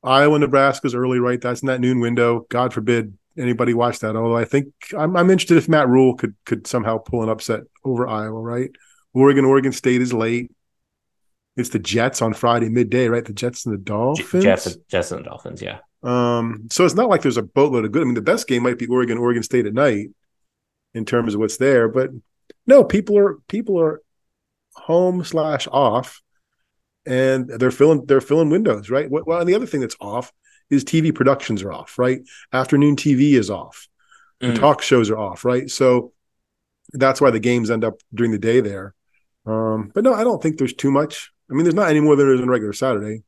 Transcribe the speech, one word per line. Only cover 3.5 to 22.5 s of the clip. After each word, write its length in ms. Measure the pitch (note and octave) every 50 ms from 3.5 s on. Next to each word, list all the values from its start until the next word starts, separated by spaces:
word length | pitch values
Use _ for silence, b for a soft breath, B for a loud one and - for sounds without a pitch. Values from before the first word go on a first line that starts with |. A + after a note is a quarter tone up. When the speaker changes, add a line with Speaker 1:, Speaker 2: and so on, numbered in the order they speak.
| A#2+ A2 A#2+ A#2+ A#2
Speaker 1:
watch 240 | A#2 A#2+ A#2+ A2+ -
that. 180 | - G#2+ G#2+
Although 200 | A2 A2+ A#2 A#2
I 80 | A#2 A2+
think 280 | - - C#3+ C#3 C#3+ _ _ - - -
I'm, 200 | D3+ D#3 E3 F#3
I'm 140 | E3+ F3 F#3
interested 280 | F#3+ F3+ - - F3 E3+
if 100 | - -
Matt 200 | D#3+ D3+ C#3+ B2
Rhule 260 | B2 C3 C3 B2+ B2
could, 200 | - - A2 - _ _
could 200 | - A#2+ G#2 -
somehow 300 | - - B2 G#2 A2 A2+ A2
pull 240 | - - - A#2+
an 60 | A2+ A2
upset 320 | A2+ A2 - - A#2 G#2+ - _ _ _ _
over 220 | C3+ B2+ A#2 B2
Iowa, 340 | B2+ A2 G#2+ G#2+ A2 A2 A2+
right? 300 | A2+ A#2 A#2 A#2+ C3 - _ b b b b b b b
Oregon, 320 | _ B2+ C3+ C#3 C#3 C#3 C3+
Oregon 280 | C3 C3+ C#3 C3 C3+
State 280 | A#2+ - - C3 B2+ B2
is 120 | B2+ B2
late. 380 | B2 A2 A2+ A2+ A#2 A#2+ B2 - _ _ _ _ _ _ _ _ _ _ _ _ _ _ _ _ _ _ _ _ _
It's 140 | - A#2+ -
the 80 | - A2
Jets 420 | F#2 - - A#2 A#2 C3 C3+ -
on 120 | A#2+ A2+
Friday 360 | G#2 - - A#2 A#2 A#2 A2+ A2
midday, 400 | A2+ A#2+ A#2+ G#2 A#2+ B2+ B2+ A#2
right? 160 | A2+ A#2+ A#2
The 80 | -
Jets 320 | G#2 G2+ - B2 B2 - -
and 100 | A#2+ G#2+
the 40 | G2+
Speaker 2:
J-, 60 | G2
Speaker 1:
Dolphins. 600 | - G#2 G#2 A#2 C3 D3 D#3 - - - F3+ F#3+
Speaker 2:
Jets, 320 | G2+ F#2+ - - - E2 - _ _
Jets 240 | - F#2 - -
and 80 | F2 -
the 80 | - -
Dolphins, 320 | - - _ - - -
yeah. 160 | - - - - _ _ _ _
Speaker 1:
Um, 640 | - B2 B2 B2 A#2+ A#2+ A#2+ A#2 A2+ A#2 A2+ G#2+ G#2+ A#2
so 140 | - - F3+
it's 100 | E3+ C3+
not 140 | F#3+ B3 A#3+
like 140 | G3 D#3+
there's 160 | - C#3+ A2+ A#2
a 40 |
boatload 440 | G2+ F2 _ C#3 C#3 D3+ C3 A#2+ G#2+
of 60 | G#2+
good. 100 | G2+ D3+
I 20 | E3
mean, 80 | B2+
the 80 | B2 A#2
best 260 | G#2 - G3 A#3 -
game 160 | - C3 A#2+
might 160 | A#2+ B2 A#2+ -
be 80 | A#2
Oregon, 300 | A#2 B2 B2 B2 A#2+ A2+
Oregon 260 | A#2 A#2+ B2 A#2+ A#2
State 220 | A2 - - B2 A2+
at 80 | G#2
night 360 | G#2 B2 C#3+ C#3+ A2 G2+ G#2+ B2 - _ _ _ _ _ _ _ _ _ _ _ _ _ _ _
in 140 | _ A#2 A2
terms 260 | - - A#2+ A#2 A2+
of 80 | G#2 G#2
what's 160 | A2 G#2 -
there. 320 | - C3 C#3 C#3 B2 A#2 A2+
But 220 | A2+ C3 C3 C3 C3 A#2+ _ _ _ _ _ _